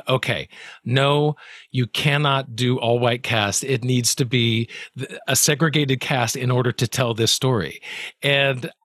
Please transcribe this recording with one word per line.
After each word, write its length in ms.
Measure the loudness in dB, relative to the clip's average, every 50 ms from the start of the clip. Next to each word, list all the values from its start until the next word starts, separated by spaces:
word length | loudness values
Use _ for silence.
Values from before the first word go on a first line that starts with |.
| 0
"Okay, 400 | 0 0 0 0 -2 -4 -4 -6 -10 -16 -20 -20 -20 -20 -10 -4
no, 500 | 0 2 2 4 4 4 4 2 0 0 -4 -12 -20 -20 -20 -18 _
you 160 | -2 -2 -2
cannot 680 | -2 -2 -2 0 2 2 2 2 2 2 0 -2 -4 -4
do 220 | -2 0 0 2 2
all-white 440 | 2 2 2 4 2 2 0 0 -2
cast. 400 | -2 0 0 0 0 0 -2 -2
It 200 | -2 -2 -2 0
needs 300 | 0 0 2 2 0 0
to 100 | 0 -2
be 440 | 0 2 2 2 2 2 0 -2 -4 -8 -16 -16 -16 -14
th-, 220 | -14 -12 -12 -12 -10 -4
a 80 | -2 0
segregated 640 | 2 2 2 2 2 2 0 2 0 0 0 -2 -2
cast 340 | 0 -2 0 0 0 -2 -2
in 160 | -4 -2 0
order 200 | 2 2 2 0
to 160 | 0 0 -2
tell 280 | -2 0 0 0 0 2
this 160 | 0 2 2
story." 500 | 2 2 2 0 2 0 -2 -4 -8 -12 -14 -14 -12 -12 -12 -12 -10 -4
And, 480 | 0 2 2 4 2 2 0 -2 -6 -12 -14 _